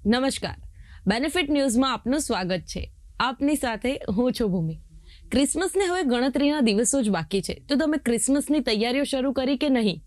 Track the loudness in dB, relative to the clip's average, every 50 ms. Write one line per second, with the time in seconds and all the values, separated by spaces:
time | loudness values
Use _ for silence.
0 | 2 2 2 2 2 0 -2 -2 -6 -8 -8 -12 -14 -18 -18 -18 -18 -18 -18 -4
1 | -2 0 0 0 -2 -2 0 -2 0 2 2 2 2 2 2 2 2 2 0 -2
2 | -2 -2 -2 -2 0 -2 -2 -2 0 -2 -2 -4 -4 -8 -10 -10 -10 -10 -14 -20
3 | -20 -20 -4 -2 -2 -2 -2 0 0 0 2 0 0 -4 -4 -2 -2 -2 -2 -2
4 | -4 -2 0 2 2 0 0 0 0 0 0 0 -2 -4 -6 -8 -14 -20 -20 -20
5 | -20 -20 -20 -20 -10 -2 2 2 2 2 0 -2 -2 0 0 0 0 0 0 0
6 | 0 0 0 2 0 0 0 2 0 2 2 2 2 2 2 2 2 2 2 2
7 | 2 2 0 -2 -2 -2 -2 -4 -2 -4 -10 -10 -4 -2 0 2 2 2 0 0
8 | 0 0 0 0 2 2 2 0 2 2 0 0 2 0 0 2 2 0 2 0
9 | 0 0 0 0 0 0 0 0 0 0 0 2 2 2 2 4 2 2 0 -2
10 | -10